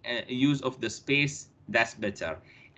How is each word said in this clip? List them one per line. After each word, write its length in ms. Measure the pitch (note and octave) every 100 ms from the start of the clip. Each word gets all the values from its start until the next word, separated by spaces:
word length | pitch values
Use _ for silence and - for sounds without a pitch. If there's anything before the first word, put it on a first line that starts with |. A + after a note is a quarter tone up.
| A#2
uh, 160 | A#2+ -
use 340 | B2+ C#3 C#3
of 180 | B2+ B2
the 80 | A2+
space, 580 | - - C#3 C#3+ - - _ -
that's 280 | A2+ A2+ -
better. 420 | G#2+ - E2 D#2+ - - -